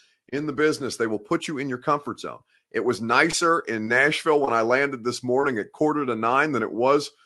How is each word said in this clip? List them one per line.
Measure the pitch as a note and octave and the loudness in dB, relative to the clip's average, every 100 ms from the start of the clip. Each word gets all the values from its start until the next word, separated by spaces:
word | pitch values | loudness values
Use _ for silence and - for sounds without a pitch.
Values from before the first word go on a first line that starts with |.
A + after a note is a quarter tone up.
| _ _ _ | _ _ _
in | C#3 D3+ | -6 -4
the | |
business. | C3 D#3 C#3+ B2+ - | 0 0 0 -4 -2
They | A2+ | -2
will | G#2 | -2
put | - E3+ - | -2 -4 -2
you | C#3 | -6
in | C#3+ | -6
your | B2 | -4
comfort | D3+ D3 B2+ - | -2 -2 -4 -10
zone. | D2+ A1+ _ _ _ | -10 -14 _ _ _
It | A2 B2 | -2 -2
was | G2+ | -2
nicer | A2+ B2 E3 - E3+ E3 | 2 4 4 2 2 2
in | - A2 G#2+ | -2 -4 0
Nashville | B2 C#3+ D3+ E3 D3 | 2 2 0 2 2
when | C3+ | 2
I | A2+ | 2
landed | A2+ B2+ C#3+ C3 | 2 2 0 -2
this | A#2 A#2+ | -6 -4
morning | B2 B2+ C#3 A2+ | -2 0 0 -2
at | F#2+ | -4
quarter | - D3+ D3 C3 | -2 0 0 -2
to | A2+ | -2
nine | A2+ C3 D#3 | 0 2 2
than | B2 | 0
it | G#2+ | -2
was | G#2+ B2+ D3 C#3+ - | 0 2 2 0 -12